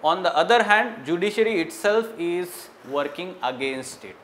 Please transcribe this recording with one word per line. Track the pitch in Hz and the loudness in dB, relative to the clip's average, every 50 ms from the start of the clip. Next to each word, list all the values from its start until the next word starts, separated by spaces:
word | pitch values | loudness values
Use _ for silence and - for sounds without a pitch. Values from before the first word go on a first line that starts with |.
On | - 151 170 185 | 2 2 2 2
the | 185 170 - | 0 2 2
other | 147 170 185 233 240 | 2 4 6 6 4
hand, | 214 202 208 214 240 240 214 - 131 | 6 6 4 4 4 0 -6 -10 -4
judiciary | 135 165 175 185 208 208 233 220 226 220 175 | -2 -2 0 0 0 2 2 2 2 2 0
itself | 165 160 - - - 202 208 226 226 226 - - | -2 -2 -6 0 0 2 2 2 0 -2 -6 -6
is | 175 170 175 175 180 175 - - - - - - - 123 | -4 -2 -2 -2 -4 -6 -10 -16 -16 -18 -20 -20 -12 -4
working | 135 143 143 143 - - 175 185 175 - | -2 -2 -2 -2 -6 -8 -10 -10 -10 -6
against | 117 127 127 123 135 135 135 131 131 - - - - | -6 -6 -4 -2 -4 -4 -4 -6 -8 -10 -14 -16 -18
it. | 95 92 - | -18 -18 -20